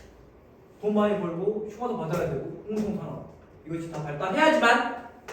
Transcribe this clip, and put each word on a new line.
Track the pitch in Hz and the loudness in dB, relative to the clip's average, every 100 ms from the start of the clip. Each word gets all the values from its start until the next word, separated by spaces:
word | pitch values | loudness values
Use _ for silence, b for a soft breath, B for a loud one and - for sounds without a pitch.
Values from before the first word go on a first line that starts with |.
| - - - - - - - - | -20 -20 -20 -20 -20 -20 -20 -4
돈 | 214 | 2
많이 | 208 208 185 | 4 4 2
벌고 | 170 170 208 214 - | 0 -2 -2 -2 -6
휴가도 | - 240 220 | -6 -4 -4
받아야 | 156 - 165 | -2 -2 -2
되고 | - - - 208 | -4 -6 -12 -6
웅동산업. | 214 208 - - - - - - - 156 | -4 -2 -4 -6 -10 -14 -20 -20 -20 -10
이것이 | 165 - | -8 -6
다 | 151 | -8
발달해야지만, | 147 147 277 294 311 - 240 240 - - - - - | -6 -4 -2 4 6 6 6 6 2 -6 -12 -18 -12